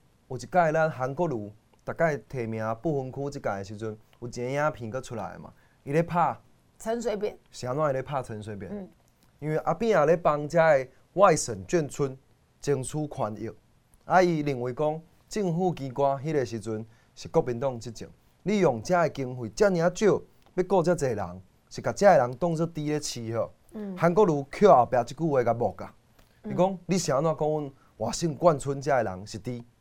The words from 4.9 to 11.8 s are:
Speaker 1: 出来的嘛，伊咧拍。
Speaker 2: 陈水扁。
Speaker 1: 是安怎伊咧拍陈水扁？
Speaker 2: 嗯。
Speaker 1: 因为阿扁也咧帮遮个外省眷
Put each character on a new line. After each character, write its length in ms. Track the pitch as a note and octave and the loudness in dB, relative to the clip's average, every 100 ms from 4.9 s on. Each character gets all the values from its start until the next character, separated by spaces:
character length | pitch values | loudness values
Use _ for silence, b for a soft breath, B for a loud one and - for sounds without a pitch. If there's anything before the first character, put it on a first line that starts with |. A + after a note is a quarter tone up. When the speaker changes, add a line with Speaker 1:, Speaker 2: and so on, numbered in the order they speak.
| B2+ | -10
Speaker 1:
出 160 | - A#2 | -8 -10
来 160 | F2 | -10
的 60 | F2 | -12
嘛， 120 | - - b b | -20 -20 b b
伊 100 | - | -4
咧 100 | D#3 | -2
拍。 320 | E3 E3+ D3+ A2 _ _ _ - | 0 0 0 -2 _ _ _ -12
Speaker 2:
陈 240 | A3+ A#3+ | -6 -4
水 140 | A3+ G#3+ | -4 -4
扁。 200 | G#3 - _ | -6 -8 _
Speaker 1:
是 160 | - B2 | -10 -6
安 100 | C#3 | -2
怎 80 | D3+ | 0
伊 20 | |
咧 80 | C3 | 0
拍 220 | C3 C#3+ | -4 -6
陈 200 | A#2+ G#2+ | -6 -10
水 120 | A2 | -10
扁？ 160 | G#2 F#2+ | -10 -10
Speaker 2:
嗯。 160 | G2+ F3+ _ _ _ _ - | -12 -14 _ _ _ _ -10
Speaker 1:
因 120 | D3 | -4
为 80 | D3+ | -2
阿 160 | - | -2
扁 160 | E3 A3+ | -2 2
也 160 | F#3 D3 | 4 4
咧 100 | E3+ | 4
帮 320 | E3+ D3 D3 | 2 0 0
遮 100 | E3 | 4
个 300 | D#3+ C#3 B2+ b b | 6 4 0 b b
外 220 | E3+ G3 D#3 | 4 6 6
省 260 | - G2 F#2 | 0 -8 -2
眷 200 | E3+ | 0